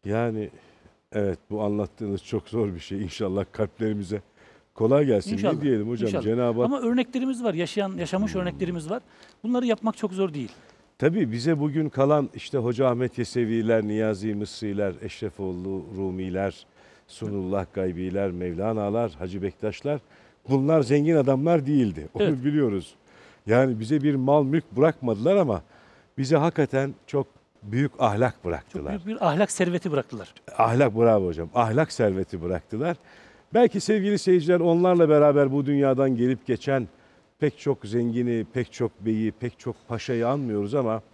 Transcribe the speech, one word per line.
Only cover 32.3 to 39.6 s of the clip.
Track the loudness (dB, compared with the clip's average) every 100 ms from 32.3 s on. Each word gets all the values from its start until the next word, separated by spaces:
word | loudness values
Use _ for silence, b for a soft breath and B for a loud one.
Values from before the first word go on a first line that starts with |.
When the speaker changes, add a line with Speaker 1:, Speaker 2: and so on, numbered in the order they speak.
| -6
Speaker 1:
bıraktılar. | -4 -6 -6 -6 -4 -6 B B B B B
Belki | 4 4 2
sevgili | 0 0 2 0
seyirciler, | 4 2 4 2
onlarla | 4 4 4 4 6
beraber | 8 6 6 4
bu | 2 0
dünyadan | 2 2 4 2 2
gelip | 0 0 -2
geçen | -4 0 -2 -2 b b b b _
pek | -2 -2
çok | -4 -4 -2
zengini, | -2 0 -2 -2 -2 -4
pek | -6 -6
çok | -4 -6 _ -2
beyi, | 0 -2
pek | -4 -10
çok | -8